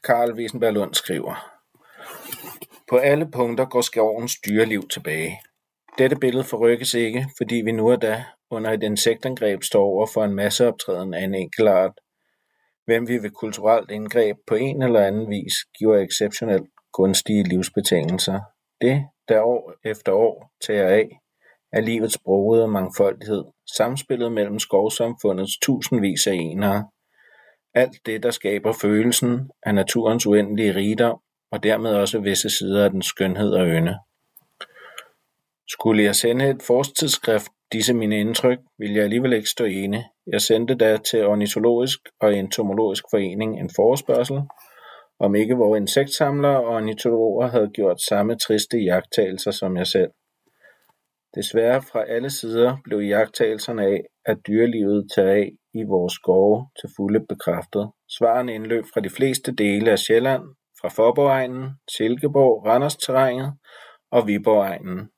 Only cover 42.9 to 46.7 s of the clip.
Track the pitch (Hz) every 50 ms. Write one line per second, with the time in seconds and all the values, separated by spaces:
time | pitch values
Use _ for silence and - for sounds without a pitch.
42.9 | 95 98 - - - 107 98 95 92 101 110 110 110 - 92 90 - - 101 113
43.9 | 127 143 - - - 123 123 127 139 139 143 139 - _ - _ _ - - -
44.9 | - - - _ _ _ - 101 101 104 107 107 123 127 117 104 107 107 101 98
45.9 | - 139 139 139 139 - 160 143 143 143 143 143 139 135 123 117